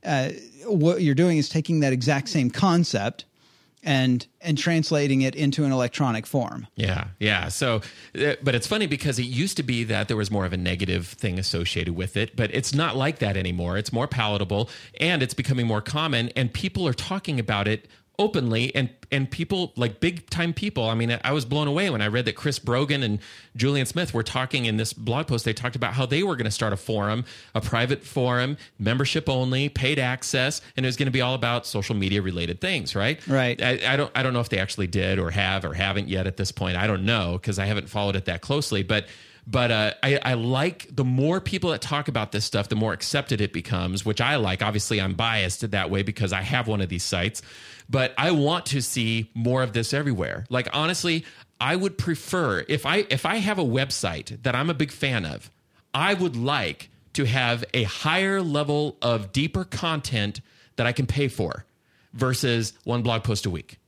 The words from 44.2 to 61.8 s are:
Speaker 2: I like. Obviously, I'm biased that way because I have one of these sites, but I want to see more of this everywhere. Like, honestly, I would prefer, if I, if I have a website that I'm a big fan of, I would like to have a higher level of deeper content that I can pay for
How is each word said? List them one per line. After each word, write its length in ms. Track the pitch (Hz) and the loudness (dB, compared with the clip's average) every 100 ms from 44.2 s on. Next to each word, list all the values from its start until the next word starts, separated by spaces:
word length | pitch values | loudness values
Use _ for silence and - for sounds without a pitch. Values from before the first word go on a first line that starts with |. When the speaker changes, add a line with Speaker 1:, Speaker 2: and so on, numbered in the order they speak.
Speaker 2:
I 160 | 120 147 | 2 2
like. 260 | 104 95 | 0 0
Obviously, 380 | 104 107 - 107 | 0 0 0 0
I'm 140 | 95 90 | 0 0
biased 540 | 117 110 92 - 113 | 0 2 0 -2 -2
that 200 | 98 87 | -2 0
way 120 | 98 | 0
because 300 | 101 104 101 | -2 -2 0
I 120 | 95 | 0
have 240 | 95 135 113 | 0 -2 0
one 120 | 104 | 0
of 80 | 92 | 0
these 160 | 110 | -2
sites, 400 | - 92 92 - - - - - - | -2 0 0 -4 -14 -20 -20 -20 -4
but 280 | 131 127 - | 0 0 0
I 140 | 151 | 2
want 340 | 165 143 175 - | 4 4 2 0
to 140 | 139 | -2
see 480 | 120 - 113 113 107 - | -2 -2 0 0 -2 -2
more 260 | 117 127 | 2 2
of 120 | 127 | 2
this 200 | 107 110 | 0 0
everywhere. 540 | 135 143 110 73 50 110 | 0 0 0 -2 -4 -2
Like, 180 | 127 120 | -2 -2
honestly, 500 | 143 156 180 175 165 160 - - _ | 0 0 0 0 0 -2 -20 -20 _
I 140 | 127 175 | 0 2
would 240 | 190 190 | 0 -2
prefer, 680 | - 160 - 185 151 92 - | -2 -2 -2 0 2 0 0
if 200 | 147 135 | -2 2
I, 180 | 180 202 | 0 2
if 160 | 135 160 | 0 0
I 80 | 220 | 0
have 240 | 202 202 | 0 0
a 40 | |
website 800 | 147 120 135 - 95 80 - 113 | 2 2 0 -2 -4 -4 -8 -6
that 140 | 131 123 | -2 0
I'm 160 | 151 | 0
a 20 | |
big 180 | 151 151 | 0 -4
fan 320 | - 139 120 | -2 -2 -2
of, 280 | 82 60 - _ _ _ _ | -2 -8 -12 _ _ _ _
I 220 | 131 175 202 | -2 0 2
would 200 | 180 120 | 0 0
like 540 | 123 147 92 73 - - _ | 0 0 -2 -6 -14 -20 _
to 120 | - 135 | -2 2
have 380 | 127 123 120 117 127 | 2 2 0 -2 0
a 80 | |
higher 580 | 107 - 151 175 190 196 | 0 -2 0 2 2 0
level 560 | 175 147 147 147 151 - | 0 0 2 0 0 -2
of 280 | 120 117 98 | 0 0 0
deeper 320 | 127 156 190 | -2 0 -2
content 800 | 180 - 170 156 - 123 104 104 - _ - - | -6 -4 -2 -2 -2 -2 -2 -4 -14 _ -16 0
that 100 | 120 | 0
I 40 | |
can 140 | 123 131 | 2 0
pay 220 | 139 135 | 2 0
for 380 | - 87 - - _ | 0 -4 -4 -12 _